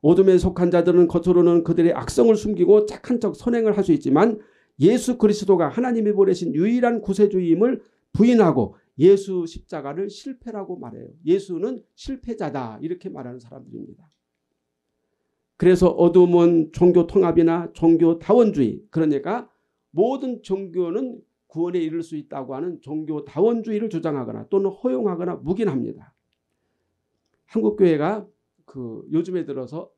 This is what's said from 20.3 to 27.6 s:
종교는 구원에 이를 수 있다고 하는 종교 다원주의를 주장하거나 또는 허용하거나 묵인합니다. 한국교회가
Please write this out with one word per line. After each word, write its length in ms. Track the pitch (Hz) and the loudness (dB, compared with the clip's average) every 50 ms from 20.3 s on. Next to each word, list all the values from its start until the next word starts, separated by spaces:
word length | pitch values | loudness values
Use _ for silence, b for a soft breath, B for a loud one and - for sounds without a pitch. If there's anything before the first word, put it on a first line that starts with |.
| 240 - | -10 -10
종교는 800 | _ - 190 196 196 185 165 180 180 170 170 220 269 254 233 - _ _ _ _ _ _ | _ -8 -8 -8 -8 -8 -6 -6 -4 -4 -4 -6 -6 -8 -10 -16 _ _ _ _ _ _
구원에 280 | _ 156 170 175 180 180 | _ -6 -6 -4 -2 -4
이를 220 | 165 160 156 170 | -4 -4 -6 -8
수 140 | 165 - 160 | -10 -8 -12
있다고 400 | 151 147 _ - 143 131 127 135 | -14 -14 _ -12 -12 -10 -10 -10
하는 240 | 131 160 180 170 - | -10 -8 -10 -10 -12
종교 440 | _ 131 151 156 156 147 156 147 143 | _ -10 -10 -10 -8 -8 -8 -10 -10
다원주의를 640 | - - - 196 226 240 233 214 220 214 208 233 214 | -10 -2 0 0 0 0 -2 -4 -6 -6 -4 -4 -4
주장하거나 580 | - 165 151 165 147 139 123 113 113 110 110 | -6 -6 -4 -4 -6 -4 -6 -8 -10 -12 -8
또는 240 | _ - - 196 196 | _ -2 -2 -2 -2
허용하거나 640 | 196 - - 247 262 254 226 202 180 165 180 180 175 | -6 -4 -6 -4 -4 -2 -4 -4 -4 -4 -6 -8 -8
묵인합니다. 800 | 147 123 143 190 196 226 196 139 127 117 113 - - - _ _ _ _ _ _ _ _ _ _ _ _ _ _ _ _ _ _ _ _ _ _ _ _ _ _ _ _ | -8 -6 -6 -4 -2 -2 -4 -2 -4 -6 -8 -10 -16 -20 _ _ _ _ _ _ _ _ _ _ _ _ _ _ _ _ _ _ _ _ _ _ _ _ _ _ _ _
한국교회가 800 | _ - 226 | _ -6 -2